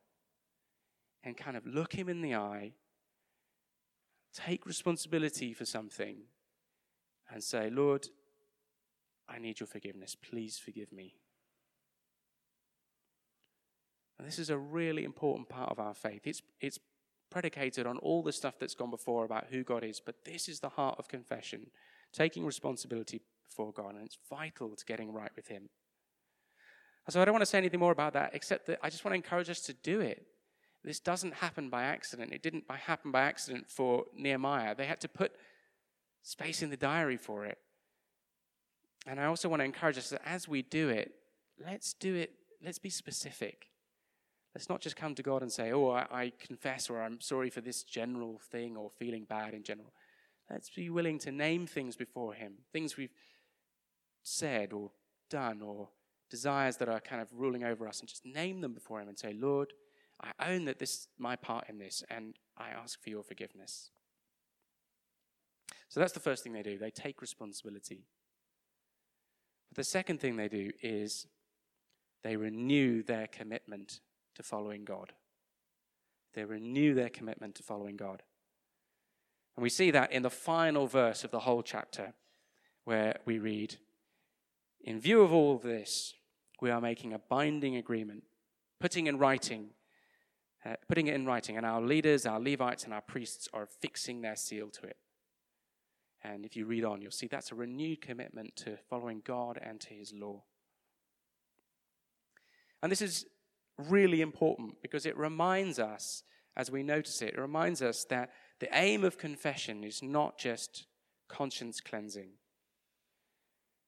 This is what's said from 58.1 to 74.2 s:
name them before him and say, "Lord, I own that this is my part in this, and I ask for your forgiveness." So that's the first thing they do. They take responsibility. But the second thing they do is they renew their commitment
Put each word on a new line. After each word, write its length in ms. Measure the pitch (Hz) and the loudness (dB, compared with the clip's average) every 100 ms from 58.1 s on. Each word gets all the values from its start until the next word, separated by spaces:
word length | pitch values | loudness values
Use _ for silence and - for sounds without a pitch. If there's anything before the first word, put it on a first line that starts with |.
| - 127 | -14 -8
name 360 | 143 180 190 | -4 -2 -2
them 120 | 147 | -4
before 260 | 117 - 110 | -6 -8 -8
him 80 | 101 | -8
and 100 | 98 | -8
say, 160 | 110 | -6
"Lord, 380 | 107 135 139 143 - _ _ _ _ | 0 2 4 2 -6 _ _ _ _
I 320 | - - 160 | -12 -2 0
own 140 | 185 151 | 2 0
that 140 | 131 | -2
this 120 | 131 | -4
is 160 | - - - | -6 -10 -6
my 180 | 123 123 | -4 -4
part 340 | - 113 - | -2 -4 -4
in 80 | 107 | -12
this, 260 | 95 - - | -8 -8 -6
and 260 | 113 110 - _ - | -10 -10 -16 _ -14
I 120 | 113 | -10
ask 320 | 117 123 - | -10 -10 -12
for 80 | - | -8
your 140 | 104 | -10
forgiveness." 680 | 101 98 92 95 98 - - _ _ _ _ _ _ _ _ _ _ _ _ _ _ _ _ _ - - _ | -10 -10 -12 -12 -14 -14 -16 _ _ _ _ _ _ _ _ _ _ _ _ _ _ _ _ _ -20 -20 _
So 120 | 143 | 0
that's 140 | 180 | 2
the 60 | 160 | 2
first 240 | 151 131 | -2 -2
thing 100 | 123 | -4
they 100 | 110 | -8
do. 140 | 104 98 | -6 -6
They 140 | 110 | -6
take 300 | - 143 - | -8 -10 -10
responsibility. 800 | 123 - 104 98 110 101 - 95 - _ _ _ _ _ _ _ _ _ _ _ _ _ _ _ _ | -12 -12 -12 -12 -12 -12 -14 -16 -18 _ _ _ _ _ _ _ _ _ _ _ _ _ _ _ _
But 80 | - | -6
the 60 | |
second 360 | 131 190 185 156 | 0 0 0 0
thing 160 | 135 113 | 0 0
they 140 | 104 | 0
do 220 | 107 101 - | 0 -2 -4
is 460 | 117 107 107 - - _ _ _ _ _ _ _ _ _ | -4 -2 -2 -6 -10 _ _ _ _ _ _ _ _ _
they 120 | 113 107 | -4 -2
renew 680 | 110 110 127 143 131 117 | -2 -2 4 6 6 4
their 240 | 110 113 110 | 2 -2 -4
commitment 720 | - 107 117 - 104 101 - _ _ | -10 -8 -8 -8 -14 -12 -16 _ _